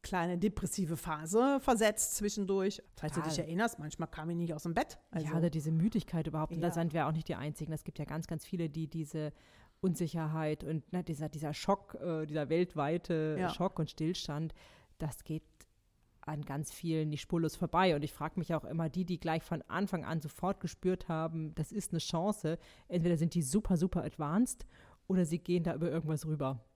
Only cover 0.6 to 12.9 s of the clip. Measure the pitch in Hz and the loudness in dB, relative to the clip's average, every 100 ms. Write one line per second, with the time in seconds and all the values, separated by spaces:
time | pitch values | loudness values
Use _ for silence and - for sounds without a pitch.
0.6 | 185 - 170 165 - 151 160 208 262 277 | -4 -2 -2 -2 -4 -6 2 4 6 4
1.6 | - 226 214 214 - - 208 208 190 196 | 4 4 4 2 -2 0 -2 -2 0 2
2.6 | 190 - - - 151 151 156 156 156 175 | 2 -2 -14 -8 -4 -2 -2 -2 -2 0
3.6 | 226 - 151 - 160 - 156 170 170 151 | 0 -2 -10 -6 -8 -6 -4 -2 -2 -4
4.6 | 170 170 294 - _ - 151 165 170 160 | 0 0 0 -4 _ -4 0 2 2 2
5.6 | 151 160 202 214 - 170 156 156 156 165 | 0 4 4 2 0 -2 -2 -2 -2 0
6.6 | 170 170 165 160 143 160 - 143 147 151 | 0 2 0 2 0 0 -2 -4 -4 -6
7.6 | 156 156 - - 147 156 165 156 - 180 | -6 -6 -8 -8 -6 -6 -4 -8 -6 -4
8.6 | 165 156 156 160 151 156 151 - - - | -2 -2 -6 -4 -6 -4 -6 -8 -20 -20
9.6 | - _ 190 165 170 165 156 156 156 151 | -20 _ 0 2 0 0 -2 0 0 -2
10.6 | - 160 - 180 165 147 156 151 151 147 | -2 -4 -2 -4 -4 -4 -4 -4 -6 -2
11.6 | - 196 - - 175 160 156 151 147 160 | 2 0 0 -8 -2 -2 -2 -2 2 4
12.6 | 180 151 143 | 2 2 0